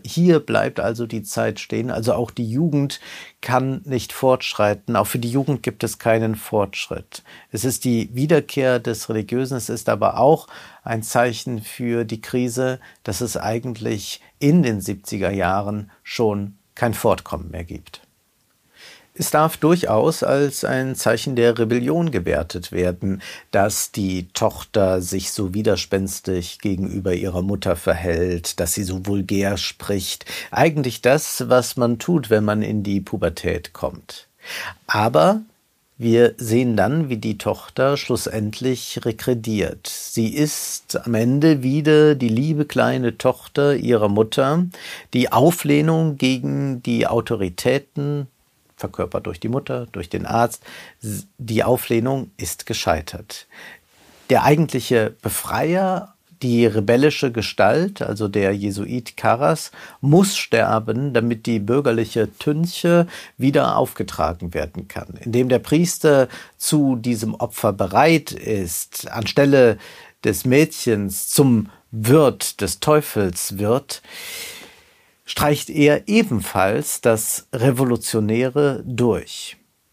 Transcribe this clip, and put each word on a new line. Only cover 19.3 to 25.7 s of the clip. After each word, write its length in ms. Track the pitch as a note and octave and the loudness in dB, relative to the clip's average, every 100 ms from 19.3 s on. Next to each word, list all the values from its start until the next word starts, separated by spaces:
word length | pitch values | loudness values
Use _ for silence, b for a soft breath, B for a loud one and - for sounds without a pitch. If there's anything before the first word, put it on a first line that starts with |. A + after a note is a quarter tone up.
darf 280 | D3+ D#3 - | 2 2 2
durchaus 640 | D3+ F3 - A2 C#3 D#3+ | 2 2 2 2 2 0
als 420 | - C3+ C#3+ - | 0 2 0 -2
ein 300 | - C3 C3 | -2 -2 -2
Zeichen 420 | B2 - A#2 - B2 | -2 0 0 0 2
der 220 | A#2 A#2 | 2 4
Rebellion 520 | A2+ B2 B2 D#3+ E3 | 2 0 0 0 0
gewertet 600 | A2+ F2 C#2+ E2+ F2+ E2+ | -2 0 -2 -2 -8 -8
werden, 480 | F#2 F2+ F2+ F#2+ F#2+ B B B | -2 -2 -2 -4 -6 B B B
dass 420 | G#2 G#2 - - | 0 0 0 -6
die 360 | - G2 F#2 F2+ | -4 -2 -2 -6
Tochter 680 | - A2 - - A2 F#2+ F#2 | -2 -2 -2 -4 0 2 2
sich 300 | F2+ G2 F#2 | -2 -6 -6
so 200 | - F#2+ | -6 -4
widerspenstig 1080 | G2 A2 | -2 0